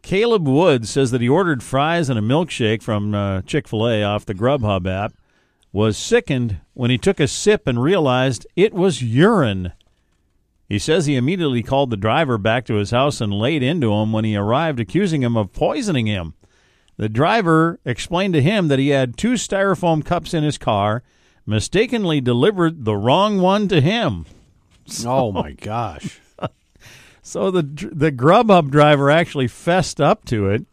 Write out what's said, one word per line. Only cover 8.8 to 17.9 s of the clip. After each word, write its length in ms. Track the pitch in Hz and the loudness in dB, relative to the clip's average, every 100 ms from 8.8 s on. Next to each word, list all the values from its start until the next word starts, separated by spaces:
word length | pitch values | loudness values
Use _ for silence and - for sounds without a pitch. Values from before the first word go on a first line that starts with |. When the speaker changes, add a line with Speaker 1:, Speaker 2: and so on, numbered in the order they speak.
| 190 123 | 0 0
Speaker 1:
urine. 680 | 120 117 190 220 123 95 90 - _ _ _ _ _ _ _ _ _ | -2 4 4 4 0 -2 -6 -10 _ _ _ _ _ _ _ _ _
He 120 | 104 | -4
says 260 | - 170 151 | 0 0 2
he 100 | 135 | 0
immediately 460 | 123 190 156 120 | 0 0 -2 -2
called 280 | 107 135 135 | -2 0 0
the 80 | 110 | -2
driver 400 | 110 135 156 117 | 0 0 0 0
back 280 | 101 117 - | 0 0 -2
to 100 | 107 | -4
his 160 | 101 | 0
house 280 | 120 143 - | 0 0 0
and 120 | 107 | -4
laid 280 | 101 117 156 | -2 -2 0
into 300 | 123 175 117 | -2 0 0
him 180 | 104 107 | 0 0
when 100 | 110 110 | 0 -2
he 100 | 104 | -2
arrived, 440 | 101 127 165 127 | 0 0 0 -4
accusing 420 | 110 165 202 156 | -4 -2 0 0
him 120 | 120 117 | 0 0
of 160 | 98 | -2
poisoning 540 | - 165 302 214 143 110 | -2 -2 -2 -2 -2 -2
him. 260 | 101 82 - _ _ _ _ _ - | -4 -6 -14 _ _ _ _ _ -8
The 140 | 107 | -4
driver 720 | 110 160 226 170 160 165 170 | 0 0 0 2 2 2 -2
explained 480 | 147 | -8